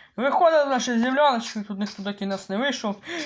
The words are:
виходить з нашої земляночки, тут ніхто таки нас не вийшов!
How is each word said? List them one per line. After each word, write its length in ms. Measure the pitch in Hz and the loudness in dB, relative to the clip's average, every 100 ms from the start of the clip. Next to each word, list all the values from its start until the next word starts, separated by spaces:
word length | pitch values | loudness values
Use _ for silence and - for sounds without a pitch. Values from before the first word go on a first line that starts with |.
| - - | -14 -4
виходить 500 | 269 370 339 311 277 | 0 4 6 6 4
з 40 | |
нашої 300 | 247 247 233 | 0 0 0
земляночки, 600 | 247 269 294 233 - 214 | 2 4 4 2 -4 -8
тут 180 | 202 196 | -8 -6
ніхто 240 | 208 - | -6 -6
таки 220 | 196 202 196 | -8 -6 -6
нас 240 | 196 - | -6 -4
не 80 | 202 | -2
вийшов! 460 | 277 254 214 196 - 339 | -2 -2 -4 -6 -8 -8